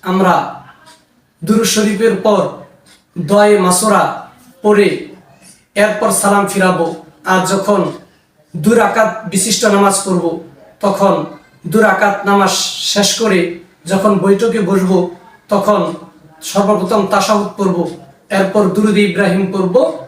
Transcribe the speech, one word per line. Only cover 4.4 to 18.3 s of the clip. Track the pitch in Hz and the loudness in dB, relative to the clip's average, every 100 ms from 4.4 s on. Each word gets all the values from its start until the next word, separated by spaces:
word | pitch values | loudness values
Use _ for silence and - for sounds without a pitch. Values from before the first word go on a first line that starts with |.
| - - | -20 -4
পড়ে | 214 202 190 147 - - - _ - - _ | 2 4 2 0 -10 -20 -20 _ -20 -20 _
এরপর | - 208 - 220 | -2 0 0 -2
সালাম | 190 202 202 190 | 0 2 2 0
ফিরাবো। | 196 185 175 165 - - _ | 0 0 0 -2 -6 -16 _
আর | - 185 180 | -2 -2 0
যখন | 196 208 196 170 - - _ _ _ _ 160 | -2 0 0 0 -6 -18 _ _ _ _ -4
দু | 156 | 2
রাকাত | 233 202 - 196 - 175 | 4 2 2 0 -2 -6
বিশিষ্ট | 190 226 208 | -4 -2 0
নামাজ | 220 196 196 190 | 2 4 2 2
পড়ব, | - 180 165 160 - - - _ | -2 -2 -2 -6 -12 -20 -20 _
তখন | 202 190 196 151 - - _ _ 170 | -4 0 0 0 -4 -12 _ _ -4
দু | 214 | 0
রাকাত | 214 196 208 196 196 | 2 2 0 -2 0
নামাজ | 202 190 - - - - | 2 2 -2 -6 -6 -4
শেষ | 208 202 - | -2 -2 0
করে | 220 185 170 - - _ 165 | 0 0 -2 -8 -18 _ -4
যখন | 190 208 196 | -2 0 0
বৈঠকে | 196 196 233 226 | 2 2 2 0
বসব, | 180 196 185 185 175 - - - _ | 0 0 2 0 0 -6 -20 -20 _
তখন | 202 202 202 165 - - - - - | -2 0 0 0 -6 -16 -20 -20 -18
সর্বপ্রথম | - 196 196 180 180 214 190 | -6 -2 0 0 0 0 0
তাশাহুদ | 202 196 208 202 - | 0 2 0 -2 -2
পড়ব, | 190 175 - - - _ _ | -2 -2 -4 -8 -20 _ _